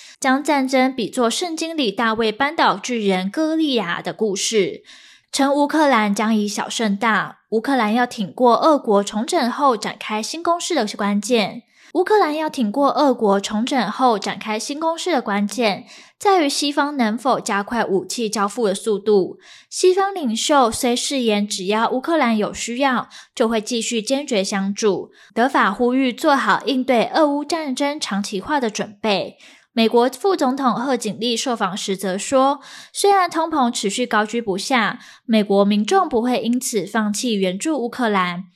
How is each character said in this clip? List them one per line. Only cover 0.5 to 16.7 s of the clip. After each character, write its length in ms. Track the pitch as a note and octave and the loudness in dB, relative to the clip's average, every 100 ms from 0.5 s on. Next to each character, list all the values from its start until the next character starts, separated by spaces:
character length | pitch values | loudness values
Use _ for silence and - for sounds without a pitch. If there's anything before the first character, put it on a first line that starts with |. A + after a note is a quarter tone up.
| C#4+ C4 | 0 2
争 260 | C4 B3+ | 2 2
比 160 | C4 F#3+ | 0 -6
作 180 | - A#3 | 0 0
圣 280 | A3+ F4+ D#4+ | 0 -6 -6
经 200 | E4 E4 | -6 -2
里 140 | B3 | -4
大 240 | F#3+ A3+ | 0 -2
卫 160 | A3 A3+ | 0 -2
扳 240 | G#3+ C#4 | -2 -4
倒 220 | D#4+ C4 F3+ | 2 2 2
巨 280 | - A#3+ | -2 -2
人 240 | G3+ F#3 F#3+ | 0 0 -2
歌 280 | B3 D#4 D#4+ | -2 -2 0
利 180 | D#4 | 0
亚 260 | B3 F3 F3 | 0 -2 -4
的 120 | E3 | -6
故 240 | - A3 G3 | -4 -2 -2
事， 480 | - A3 F3 - - - - - _ | -2 0 0 -4 -16 -20 -20 -20 _
称 200 | - C#4 | -2 0
乌 140 | C#4+ C#4+ | 2 2
克 220 | D4+ D4 | 2 4
兰 260 | A#3+ G#3 | 4 2
将 180 | G3+ A3 | 0 2
以 140 | A3 G#3 | 2 0
小 220 | G#3 - | -4 -6
胜 280 | - A3 G3 | -4 -2 0
大， 440 | A#3 G3+ D#3 - _ | 2 0 -2 -10 _
乌 120 | A3 | -2
克 140 | A3 | 0
兰 180 | C4+ G#3+ | 0 2
要 140 | A#3 B3 | 2 0
挺 260 | B3 F#3 | -2 -8
过 220 | - A#3+ | 2 4
俄 240 | A3+ D#4+ D4 | 4 4 4
国 240 | - G3+ | 4 2
重 240 | G3+ G#3 C#4 | 2 -4 -2
整 240 | F4 A#3+ | 0 0
后 260 | B3 C#4+ A3+ | 2 2 2
展 200 | G#3 - | -2 -8
开 240 | - G#3+ | -6 -6
新 180 | A3 D#4+ | -6 -6
攻 200 | E4+ F4 | -2 -2
势 160 | - D#4+ | 0 -2
的 100 | G#3+ - | -2 -2
关 240 | G3+ G#3 | -2 -2
键。 440 | G#3 A#3+ F#3+ A#3+ - _ - | 2 0 0 -6 -18 _ -6
乌 80 | D4 | -2
克 160 | F#4 G#4+ | 2 4
兰 160 | E4 | 4
要 160 | D4+ D#4 | 0 -4
挺 220 | D#4 G#3+ | -2 -2
过 180 | A#3 C#4 | 2 2
俄 240 | - C#4+ | 4 2
国 240 | B3+ G#3+ G3 | 2 2 2
重 260 | G3+ G#3+ | 0 -4
整 240 | B3 C#4 G#3 | -2 0 -2
后 300 | G#3+ B3+ G#3+ | 2 2 2
展 180 | G3+ - | -2 -6
开 220 | - G#3+ | -4 -6
新 220 | - D4 | -4 -4
攻 180 | D#4+ E4 | -2 -2
势 140 | F#4 | 0
的 100 | D4 | -2
关 240 | A#3 G3+ G3+ | 0 -2 -2
键， 380 | B3 A3+ F#3 - - - _ | 0 0 -2 -8 -20 -20 _
在 240 | G#4 F#4+ | 2 4
于 60 | C#4+ | 4
西 240 | C#4+ C#4+ | 0 -2